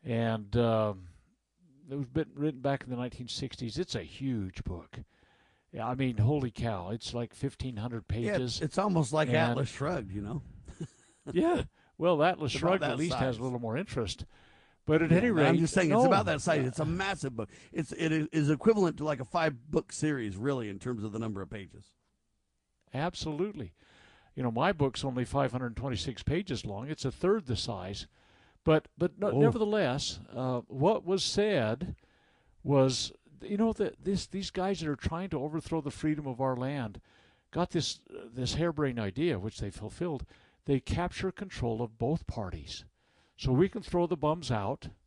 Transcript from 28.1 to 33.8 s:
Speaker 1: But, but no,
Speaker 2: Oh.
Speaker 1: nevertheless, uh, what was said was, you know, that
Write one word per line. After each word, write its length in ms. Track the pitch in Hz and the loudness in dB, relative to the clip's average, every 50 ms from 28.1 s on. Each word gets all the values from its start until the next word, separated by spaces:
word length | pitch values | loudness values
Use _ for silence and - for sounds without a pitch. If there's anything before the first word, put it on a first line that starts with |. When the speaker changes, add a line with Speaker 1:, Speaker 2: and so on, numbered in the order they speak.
| _ _ _ _ _ _ _ _ _ _ _ | _ _ _ _ _ _ _ _ _ _ _
Speaker 1:
But, 240 | - 156 156 - - _ - | 4 4 4 4 0 _ -2
but 220 | 165 180 - - | -2 -2 -2 0
no, 120 | 196 208 | -2 0
Speaker 2:
Oh. 80 | - 127 | 4 6
Speaker 1:
nevertheless, 800 | 147 226 226 240 220 208 208 214 185 135 123 143 - - - - - - - | 6 6 6 4 2 2 2 2 2 2 0 0 -2 -4 -6 -8 -12 -12 -8
uh, 280 | 117 127 127 127 123 - _ | -4 -2 -2 -2 -2 -4 _
what 380 | - 131 139 180 226 - - | -4 2 4 4 4 4 2
was 180 | 170 190 196 - | 0 -2 0 0
said 720 | - - 196 202 214 208 156 113 107 113 127 170 - - - _ _ _ _ _ _ _ _ _ _ _ _ - | 0 2 2 2 4 4 2 2 2 0 -2 -4 -8 -8 -12 _ _ _ _ _ _ _ _ _ _ _ _ -2
was, 480 | - 143 139 131 131 123 117 - - - - _ _ - - | 2 6 6 6 6 4 0 -4 -6 -8 -14 _ _ -20 -16
you 160 | - - 208 202 | -8 -4 0 2
know, 160 | 220 226 220 | 2 2 2
that 300 | - | 2